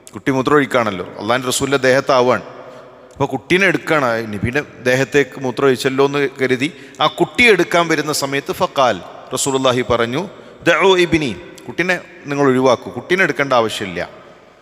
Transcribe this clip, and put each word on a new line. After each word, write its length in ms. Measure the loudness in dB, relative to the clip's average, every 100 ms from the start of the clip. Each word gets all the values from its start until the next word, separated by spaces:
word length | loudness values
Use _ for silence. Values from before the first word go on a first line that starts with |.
| -20
കുട്ടി 160 | -10 -2 0
മൂത്രമൊഴിക്കാണല്ലോ, 680 | 4 4 4 0 0 -4 -8 -8
അള്ളാഹിൻ്റെ 280 | -2 -2 -2
റസൂലിൻ്റെ 300 | -4 0 0 2
ദേഹത്താവാൻ. 520 | 2 4 2 4 0 -2 -18 -20 -20 -20 -20 -16
അപ്പോൾ 140 | -6 -4
കുട്ടീനെ 300 | -4 0 2 2
എടുക്കുകയാണ്, 380 | 0 0 0 0 -2 -4
നബിയുടെ 300 | -6 -4 -4 -6 -6 0
ദേഹത്തേക്ക് 480 | 0 2 0 0 -2
മൂത്രമൊഴിച്ചല്ലോ 600 | -8 0 0 2 0 0 0
എന്ന് 140 | 0 -4 -2
കരുതി 280 | -2 -2 -4 -8 -14 -2
ആ 20 | -2 0
കുട്ടിയെ 300 | -4 2 4
എടുക്കാൻ 300 | 4 2 0 0
വരുന്ന 220 | 0 -2 -4
സമയത്ത് 300 | -4 -4 -6 -4
ഫഖാൽ, 360 | -4 0 0 0 -6 -18 -10
റസൂലുള്ളാഹി 480 | -6 -2 0 0 0 0
പറഞ്ഞു, 300 | 0 0 -4 -8 -12 -20 -6 0
"ദഉ 220 | 2 4 4
ഇബ്നി, 260 | 2 0 -2 -8 -14 -20 -12
കുട്ടീനെ 300 | -6 -2 -4 -6 -16 -8
നിങ്ങൾ 140 | 0 2
ഒഴിവാക്കൂ, 360 | 4 4 2 -2 -10
കുട്ടീനെ 260 | -2 0 0
എടുക്കേണ്ട 260 | 0 0 2
ആവശ്യമില്ല." 400 | 2 -2 -8 -8 -10 -12 -20 -20 _ _